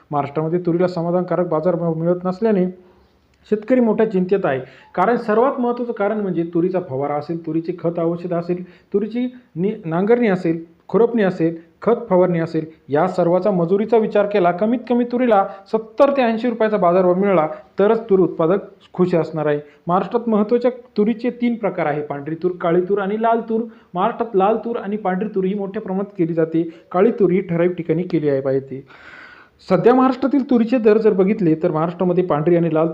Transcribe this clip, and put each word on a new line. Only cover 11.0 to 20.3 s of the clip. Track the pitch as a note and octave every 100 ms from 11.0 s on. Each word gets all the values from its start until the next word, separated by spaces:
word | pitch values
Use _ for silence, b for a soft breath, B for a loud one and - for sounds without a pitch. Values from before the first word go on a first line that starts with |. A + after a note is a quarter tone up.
| A#3 A#3+
असेल, | F#3+ F3+ E3 E3 B -
खत | - A#3 -
फवारणी | F3+ F3+ E3+
असेल, | E3 D#3+ D#3 B -
या | C#3+ F3+
सर्वाचा | F#3 E3+ F#3 G3+
मजुरीचा | F#3 E3 G3+ A3 A#3
विचार | A3 G#3 G3+
केला, | G3+ F3
कमीत | F3 G#3+ B3 -
कमी | A#3+
तुरीला | A#3+ B3 B3 G3+ G3 B -
सत्तर | A3 - - C#4 C#4
ते |
ऐंशी | A#3 A3+ A#3+
रुपयाचा | A3+ A3 G#3
बाजारभाव | F3 F#3 F3+
मिळाला, | F3+ G3+ F3 D#3 B B -
तरच | G#3 A3+ A3+
तूर | F#3+
उत्पादक | E3 - D#3+ G3 - - _
खुश | - F3+ F3
असणार | D#3 D#3+ D3+
आहे. | D3 - b E3+
महाराष्ट्रात | F#3 F#3 A#3+
महत्त्वाच्या | A3+